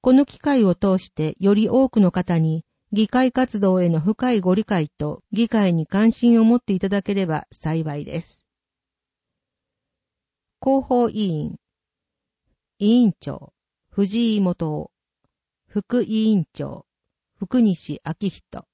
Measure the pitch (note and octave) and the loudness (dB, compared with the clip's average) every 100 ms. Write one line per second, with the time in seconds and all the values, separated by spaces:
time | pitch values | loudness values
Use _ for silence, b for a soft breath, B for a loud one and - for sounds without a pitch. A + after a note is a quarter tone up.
0 | - C4 C#4+ - D4 C4+ G3+ E3+ G3+ F#3 | 6 4 4 -2 -2 2 2 2 0 0
1 | - - D#3 - G3 G#3 G#3+ C4 C4+ - | -2 -6 -6 0 2 2 2 2 2 4
2 | F#3 F3+ F3+ E3+ D#3+ D#3+ - _ _ G#3 | 2 2 -2 0 0 -2 -8 _ _ -2
3 | G#3+ B3+ C4 B3+ B3+ G#3+ G3 F#3 F3 D#3+ | 0 2 0 0 -2 0 0 2 2 0
4 | E3 A3 B3+ A3+ F3+ F#3+ G#3+ F#3 D3 _ | -2 -2 0 0 0 0 0 -2 -4 _
5 | D3+ - _ G3 A#3 A3+ G3 E3+ D#3 G3 | -8 -8 _ -2 0 2 2 0 -2 2
6 | A3+ A3+ A#3+ A#3 A3+ A#3+ - F#3+ G3 G3+ | 2 2 2 4 4 2 0 -4 -2 -4
7 | F#3+ G3+ F#3 D#3 - - D#3+ E3 D#3 D3 | -2 -4 -2 -4 -8 -10 -6 -4 -4 -8
8 | C#3+ D#3+ - - _ _ _ _ _ _ | -8 -10 -12 -20 _ _ _ _ _ _
9 | _ _ _ _ _ _ _ _ _ _ | _ _ _ _ _ _ _ _ _ _
10 | _ _ _ _ _ _ C4 C4+ C4 B3 | _ _ _ _ _ _ -2 -2 0 0
11 | A#3 - G3+ D#3 - - _ _ _ _ | 0 -2 -4 -4 -6 -10 _ _ _ _
12 | _ _ _ _ _ _ _ _ G#3 A#3+ | _ _ _ _ _ _ _ _ 2 4
13 | A3+ - - - - _ _ _ _ - | 2 0 -10 -14 -18 _ _ _ _ -4
14 | G3 A3 A#3 G#3+ F#3 F3 D#3+ D3+ D3+ _ | -2 0 0 0 -2 -2 -6 -8 -12 _
15 | _ _ _ _ _ _ _ G#3 - B3 | _ _ _ _ _ _ _ -10 -4 -4
16 | G#3 A3 A3 G#3 D#3+ - C#3 - _ _ | -2 0 2 0 -2 -8 -12 -12 _ _
17 | _ _ _ _ G3 B3+ A3 F3+ - D3 | _ _ _ _ -4 0 0 0 -8 -12
18 | - E3 G3+ - _ - - | -10 -8 -8 -8 _ -20 -20